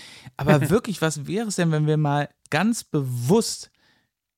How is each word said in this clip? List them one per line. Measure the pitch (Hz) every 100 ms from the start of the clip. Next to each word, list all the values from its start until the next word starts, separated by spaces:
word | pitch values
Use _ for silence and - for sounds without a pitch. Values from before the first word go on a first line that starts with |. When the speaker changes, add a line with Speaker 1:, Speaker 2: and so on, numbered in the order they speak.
| - - - -
Speaker 1:
Aber | 139 151
Speaker 2:
<laughs> | 147
Speaker 1:
wirklich, | 170 - 175
was | 160 151 139
wäre | 190 226
es | 185
denn, | 165
wenn | 156 151
wir | 151
mal | 147 143 139 _ -
ganz | 151 208 226
bewusst | - 151 131 123 123 220 - - - _ _ _ _ _ _